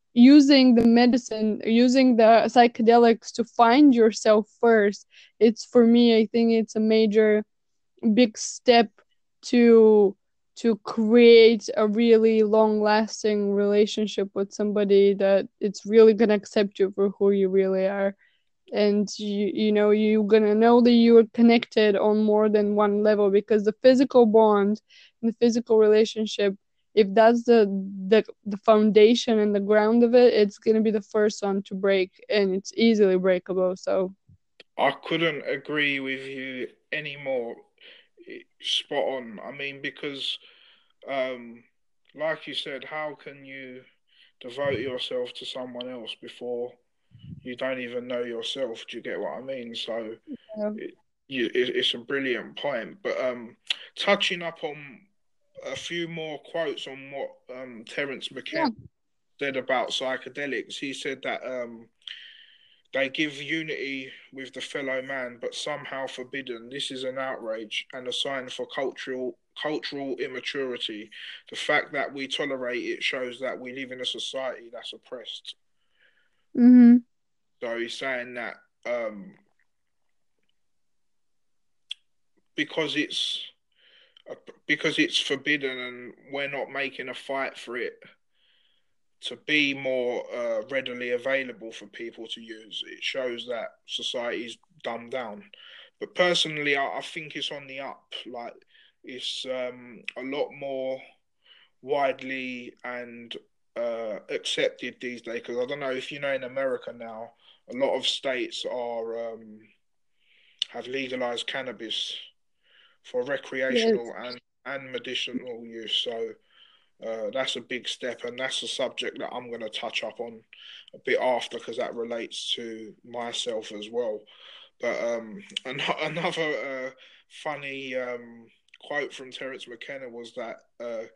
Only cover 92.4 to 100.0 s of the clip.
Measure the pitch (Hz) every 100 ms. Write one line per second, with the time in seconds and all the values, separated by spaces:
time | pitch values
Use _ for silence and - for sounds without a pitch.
92.4 | 113 110 110 - - - - 135 127 120
93.4 | 117 117 104 - - 123 117 127 120 107
94.4 | 117 113 _ _ 131 117 117 131 117 104
95.4 | - - - - - _ 208 - 180 175
96.4 | 160 151 147 143 135 92 139 175 156 147
97.4 | 135 147 139 135 135 - _ - - 123
98.4 | 117 - _ _ _ _ - 127 - -
99.4 | 127 127 123 123 123 113